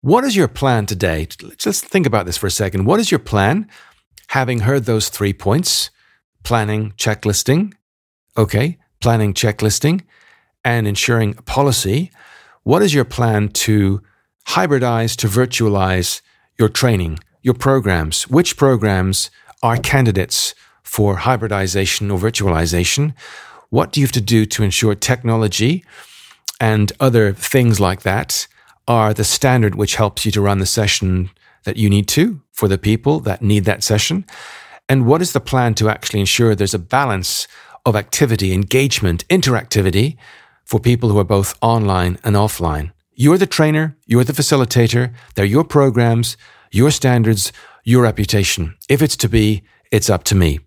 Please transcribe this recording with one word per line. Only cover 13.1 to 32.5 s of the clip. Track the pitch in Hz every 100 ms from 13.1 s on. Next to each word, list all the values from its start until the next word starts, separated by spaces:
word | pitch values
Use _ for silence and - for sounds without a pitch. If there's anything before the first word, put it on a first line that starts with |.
| - 117 107 104
to | - - 107 98 98 - _ _ _ -
hybridize, | - 180 139 123 117 113 -
to | 110
virtualize | 101 127 - 110 101 92 92 87 - _ _ _ _
your | 107
training, | - 127 104 85 80 - _
your | 127
programs? | 120 139 135 101 87 78 78 -
Which | 131 175 -
programs | 143 123 104 95 92 92 - _ - -
are | 120 120
candidates | - 139 123 98 90 - - - _ _
for | - - 101 95
hybridization | 120 127 110 101 95 95 95 - 98
or | 98
virtualization? | 107 - 98 80 82 87 87 - 147 - - - - - _
What | 117 -
do | -
you | 135
have |
to | 127
do | 101 113 107
to | -
ensure | 104 90 110 101
technology | - 127 120 113 110 87 113 175 - - - - - - - -
and | 117 107 104 -
other | 131 117 104
things | 98 - 135 120 101
like | 95 92
that | - 98 143 - - _ _ _ -
are | 120 107
the | 104
standard | 107 - 135 127 107 98
which | 104 -
helps | 107 - 110
you |
to | 104
run | 101 98
the | 92
session | - 101 - 95 92 92 _ _ _
that | - 98
you | 104
need | 101 104
to | - 196 185 _